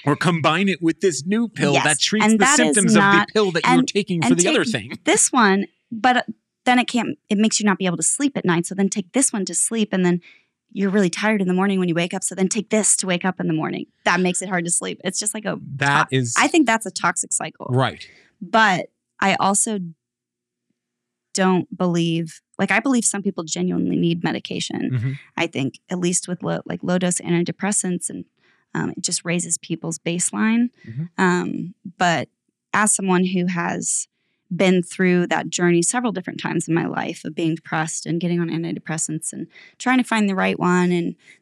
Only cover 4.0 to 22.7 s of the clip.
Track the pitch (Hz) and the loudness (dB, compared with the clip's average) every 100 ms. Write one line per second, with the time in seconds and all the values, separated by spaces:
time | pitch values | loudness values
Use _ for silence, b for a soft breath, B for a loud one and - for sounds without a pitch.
4 | 196 175 240 170 175 277 190 127 107 - | 0 0 2 2 2 2 0 -2 -6 -6
5 | - 415 - 269 208 190 - _ - 226 | 0 2 2 4 4 4 0 _ -14 0
6 | 254 247 - - _ _ - 247 233 247 | 2 2 -2 -12 _ _ 2 2 2 -2
7 | 208 - - 208 214 - 214 185 185 165 | -4 -6 -2 2 2 2 0 2 0 0
8 | - - 285 - 180 170 - 190 196 214 | -2 0 -2 0 0 0 0 -2 -2 -2
9 | 180 254 269 214 180 170 - - 208 190 | -4 0 0 -2 -4 -4 -2 -2 -2 2
10 | 180 175 b b b b _ - 196 208 | 2 0 b b b b _ -4 0 2
11 | 185 - 214 214 185 185 196 190 180 160 | 2 2 0 0 0 2 2 2 0 0
12 | 175 190 - 185 190 226 - 214 185 - | -2 -4 -6 -2 0 0 -2 0 2 0
13 | 190 180 185 - 180 156 151 - - _ | 0 -2 -2 -2 -2 -2 -2 -6 -10 _
14 | 214 180 180 180 190 180 170 - 185 170 | 0 2 2 0 -4 -4 -2 -4 -4 -6
15 | 190 - 208 220 196 160 139 135 139 147 | -6 -4 -6 -6 -6 -8 -8 -2 2 2
16 | 156 131 120 - 277 339 240 226 190 - | 2 0 0 2 2 4 4 2 -2 -2
17 | 175 - - - 160 - - 127 123 76 | -2 -2 -4 -6 -6 -8 -2 0 0 -4
18 | - b b b 175 226 214 165 - _ | -20 b b b 0 4 4 2 -4 _
19 | _ - 196 - 190 202 226 208 175 160 | _ -2 0 2 2 2 0 -4 -6 -14
20 | _ _ _ _ _ _ _ _ _ _ | _ _ _ _ _ _ _ _ _ _
21 | _ _ _ 196 185 185 - - 180 170 | _ _ _ 0 4 2 0 -2 0 2
22 | 165 165 160 - _ - 190 | 0 -2 -4 -12 _ -4 0